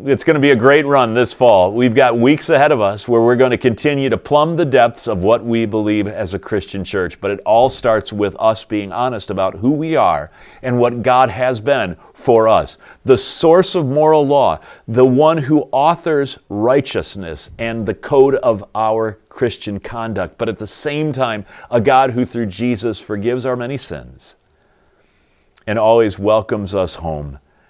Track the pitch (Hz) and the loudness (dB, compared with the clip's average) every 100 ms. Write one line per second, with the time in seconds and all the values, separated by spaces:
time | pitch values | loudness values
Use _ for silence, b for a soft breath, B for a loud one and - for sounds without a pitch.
0 | 139 135 - 151 143 123 127 147 143 139 | -2 0 2 2 4 4 4 4 4 2
1 | 120 117 120 - 123 98 92 110 123 127 | 2 0 -2 2 4 6 4 2 2 4
2 | 127 117 123 151 - 147 151 135 101 104 | 2 4 2 2 2 2 4 2 0 -2
3 | - 117 117 123 117 123 127 110 147 139 | 0 2 4 4 2 2 0 0 -2 -2
4 | 135 110 - 147 156 170 156 123 117 - | -2 -4 0 0 2 0 0 2 2 0
5 | 117 98 95 117 117 113 113 110 107 107 | -6 -2 0 0 0 -2 -2 -2 -2 -2
6 | 101 101 95 95 - 104 - 98 90 101 | -2 -6 -8 -8 -6 -6 -6 -10 -6 -4
7 | 90 - 101 98 90 113 127 - 120 110 | -4 -6 -6 -6 0 2 2 0 0 0
8 | - 104 101 - 110 110 - 107 98 90 | -2 -4 -4 0 0 0 -4 -6 -6 -4
9 | 127 113 - 95 95 85 117 147 160 156 | -4 -6 -8 -4 -4 -2 -2 -2 -2 2
10 | 95 76 73 B B B 127 123 120 120 | 2 0 -6 B B B -4 0 0 0
11 | 113 123 131 98 127 120 117 135 95 85 | 0 2 2 0 -4 -2 -2 -2 -2 -8
12 | b _ - 113 110 95 71 - B B | b _ 2 4 6 2 0 -10 B B
13 | - 127 - - 165 175 180 185 139 143 | 2 2 2 0 4 4 4 -2 -2 2
14 | 156 156 139 143 110 78 B B - 113 | 2 2 2 2 0 -2 B B -6 2
15 | 131 127 156 160 131 151 - 131 151 170 | 4 4 2 2 0 0 0 0 0 0
16 | 170 147 135 - _ 101 117 143 - 101 | -2 -2 -2 -8 _ -2 2 2 0 -6
17 | 82 98 85 73 - - 117 117 107 98 | -6 -10 -10 -12 -14 -10 -8 -6 -6 -8
18 | - 143 135 131 127 107 101 107 110 113 | 0 4 4 2 0 -2 -6 -4 -2 -2
19 | 110 101 _ - 120 - - 101 - 117 | -4 -8 _ -4 -4 -4 -10 -10 -10 -10
20 | 113 101 87 - 113 98 107 - 147 147 | -8 -6 -8 -6 -8 -6 -10 -8 -6 -4
21 | 156 131 127 107 98 B B 123 107 131 | -4 -4 -4 -6 -10 B B 0 2 4
22 | 135 117 123 120 110 92 123 113 117 101 | 2 0 -4 -4 -8 -4 -4 -2 -4 -6
23 | - 104 110 127 131 123 120 139 - 76 | -8 -6 -4 -4 -4 -6 -6 -10 -10 -14
24 | 62 64 - _ _ _ _ _ _ _ | -16 -20 -20 _ _ _ _ _ _ _
25 | _ _ _ _ _ _ - 107 110 117 | _ _ _ _ _ _ -6 0 4 4
26 | 110 95 101 110 101 107 98 98 90 - | 2 0 0 0 0 -6 -4 -4 -4 -6
27 | 82 76 73 67 _ _ _ | -8 -8 -10 -16 _ _ _